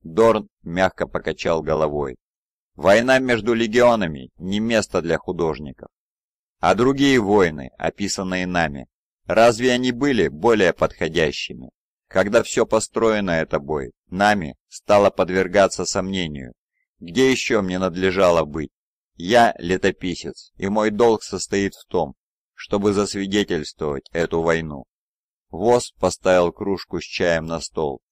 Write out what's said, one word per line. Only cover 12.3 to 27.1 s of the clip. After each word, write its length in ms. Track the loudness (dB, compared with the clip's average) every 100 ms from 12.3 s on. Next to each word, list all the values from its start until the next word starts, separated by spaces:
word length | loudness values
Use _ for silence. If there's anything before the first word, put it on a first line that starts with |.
| 2
всё 240 | 2 -2 0
построенное 800 | 0 -2 0 2 2 0 0 0
тобой, 460 | -4 -4 -6 -6 _ _
нами, 460 | 0 2 2 -4 -12 _
стало 440 | -20 2 4 4
подвергаться 760 | 2 -2 0 2 4 2 0 -4
сомнению, 680 | -4 -4 -4 -6 -8 -14 _ _ _ _ _
где 300 | -6 0 2
ещё 320 | 2 0 -2
мне 160 | -2 -2
надлежало 680 | -4 -2 -2 2 4 4
быть? 280 | 0 -6 -10 _ _ _ _ _
Я 380 | 0 4 4 0
летописец, 920 | -4 0 0 -2 -8 -6 -10 -16 -20 _
и 100 | -4
мой 220 | 0 0
долг 340 | 4 2 2
состоит 520 | -4 -10 -4 -2 -2 -6
в 100 | -6
том, 300 | -4 -4 -8 _ _ _ -20
чтобы 380 | -6 0 0
засвидетельствовать 1160 | 0 -2 -4 -2 -2 0 -4 -6 -8 -6 -6 _
эту 280 | -4 -2 0
войну". 440 | 0 0 -4 -12 -18 _ _ _ _ _ _
Восс 420 | -4 2 2 0
поставил 600 | _ -4 -2 2 2 2
кружку 480 | -2 -6 -6 -6 -10
с 40 |
чаем 420 | -10